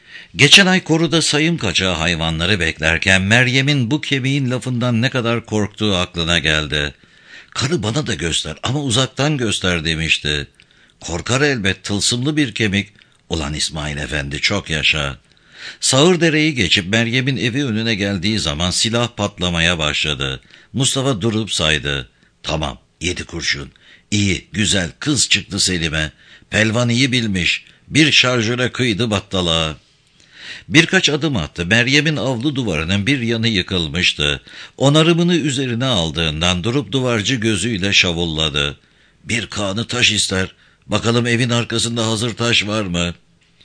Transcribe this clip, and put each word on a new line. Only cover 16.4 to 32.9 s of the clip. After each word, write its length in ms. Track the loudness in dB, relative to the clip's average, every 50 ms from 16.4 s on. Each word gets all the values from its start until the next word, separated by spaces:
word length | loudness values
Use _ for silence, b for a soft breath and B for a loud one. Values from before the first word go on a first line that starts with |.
| 2 2 2
geçip 340 | 2 2 2 2 0 2 2
Meryem'in 500 | 0 0 0 0 0 0 0 0 0 0
evi 280 | 0 -2 0 0 -2
önüne 300 | 0 -2 -2 0 -2 -2
geldiği 440 | 0 0 0 0 0 0 0 0 0
zaman 320 | 0 -2 -2 -2 -2 -2
silah 360 | 0 0 0 0 0 0 -2 -2 -2 -4
patlamaya 600 | -4 -4 -4 -4 -4 -2 0 2 2 2 2 0
başladı. 640 | 0 -2 -2 -2 -2 -2 -4 -4 -4 -6 -6 -8 B B B B B B -4
Mustafa 480 | -2 -2 0 0 0 0 0 0 0
durup 300 | 0 0 0 0 -2 -2
saydı. 580 | -2 -2 0 2 0 0 0 -2 -4 -4 -6 -10 b b b b b _ -8
"Tamam, 340 | -6 -4 -4 -4 -6 -8 -10 _ _ _ _
yedi 220 | -6 -6 -4 -6 -8
kurşun. 480 | -10 -10 -6 -6 -4 -4 -6 -8 -12 b b b b b b b b
İyi, 360 | 0 0 2 2 0 -2 -4 -6
güzel, 380 | -4 -2 0 0 0 0 -2 -4 -6 _
kız 300 | -4 -2 0 0 0 0
çıktı 300 | 0 -2 -2 -4 -4 -2
Selime. 520 | 0 0 0 0 -2 -2 -2 -2 -4 -4 B B B B B B B _
Pelvan 400 | 0 0 2 2 2 0 0 2
iyi 220 | 2 2 2 2
bilmiş. 540 | 0 0 0 0 0 0 0 0 -2 -4 b b b b b -2
Bir 240 | 2 2 4 4
şarjöre 600 | 4 4 4 4 2 2 0 0 0 0 -2 -2
kıydı 400 | 0 0 0 0 0 0 0 0
battala." 640 | 0 -2 -2 -2 -2 0 0 2 2 2 0 -2 -4 -8 -14 _ _ _ _ _ B B B B B B B B B B B 2
Birkaç 420 | 4 4 4 6 4 4 4 2
adım 280 | 2 0 0 0 0 -2
attı. 280 | -2 -4 -6 -6 0
Meryem'in 500 | 2 2 2 4 4 2 2 2 2 0
avlu 400 | 0 -2 -2 -2 -2 -2 -2 -2
duvarının 520 | -2 -2 0 0 0 0 0